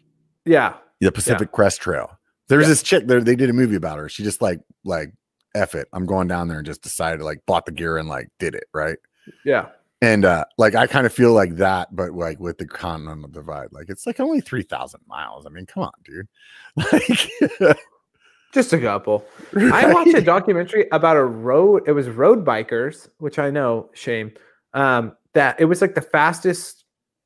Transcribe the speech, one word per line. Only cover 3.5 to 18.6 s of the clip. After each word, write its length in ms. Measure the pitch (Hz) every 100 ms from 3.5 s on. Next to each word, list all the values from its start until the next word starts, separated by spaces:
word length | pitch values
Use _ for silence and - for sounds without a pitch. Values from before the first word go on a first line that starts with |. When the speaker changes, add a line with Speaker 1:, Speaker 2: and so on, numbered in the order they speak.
Speaker 2:
movie 240 | 120 123 101
about 220 | 82 76
her. 100 | 76
She 160 | -
just, 180 | 104 -
like, 180 | 107 85 _ _
like, 280 | 92 85 76 _ _ _ _
"F 200 | 104 95
it, 140 | 78 69
I'm 120 | 92
going 220 | 92 95 90
down 220 | 87 85
there," 100 | 78
and 80 | 76
just 160 | 73
decided, 400 | - - 82 80
like, 220 | 78 76 -
bought 180 | 87
the 80 | -
gear 240 | 82 82 80
and, 120 | 80
like, 200 | 67 62 -
did 160 | 85
it, 100 | 69 -
right? 240 | 78 78 80 _ _ - -
Speaker 1:
Yeah. 240 | 139 127 - _ _ -
Speaker 2:
And, 220 | 117 107
uh, 220 | 95 85 73 -
like, 160 | 110
I 120 | 113 -
kinda 240 | 139 123
feel 220 | - 120
like 240 | 113 95 82
that, 380 | 95 92 87
but, 180 | 87 90
like, 280 | 87 82 80
with 180 | 87 82
the 80 | 76
Continental 600 | - 90 80 76 78 73
Divide. 400 | 67 76 73 64
Like, 160 | - 82
it's, 180 | 95 -
like, 120 | 240
only 200 | 277 311
three 220 | - 123
thousand 380 | 95 67 65 - _
miles. 400 | 67 65 62 73
I 40 |
mean, 140 | 78 95
come 180 | -
on, 80 | 180 -
dude. 260 | _ 73 104 _ _ - - -
<laughs> 160 | -
Like, 840 | - - 240 - 480 - - 190 196
<laughs> 0 | - _ _ _ _ _ _
Speaker 1:
Just 200 | 269